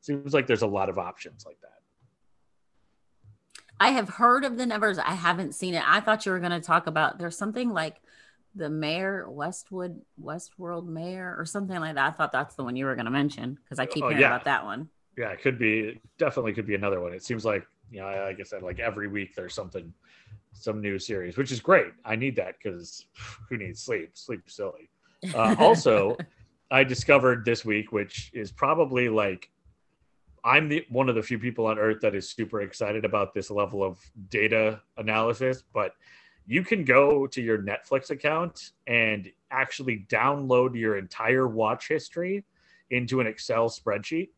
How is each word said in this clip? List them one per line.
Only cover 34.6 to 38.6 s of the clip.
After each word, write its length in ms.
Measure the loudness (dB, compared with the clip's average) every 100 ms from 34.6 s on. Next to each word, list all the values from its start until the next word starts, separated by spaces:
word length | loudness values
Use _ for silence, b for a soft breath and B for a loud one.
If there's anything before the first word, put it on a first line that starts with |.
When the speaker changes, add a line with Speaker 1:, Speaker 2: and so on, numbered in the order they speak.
| 2 -2 _ -8
Speaker 1:
analysis, 680 | -2 2 2 2 0 -2 _
but 240 | -4 -4 -6 b b b b -2
you 160 | -2
can 220 | 2 0
go 420 | 6 8 8 6 2
to 160 | -2
your 160 | 0 0
Netflix 520 | 0 -6 -2 -2 -2
account 600 | -2 0 0 -2 -8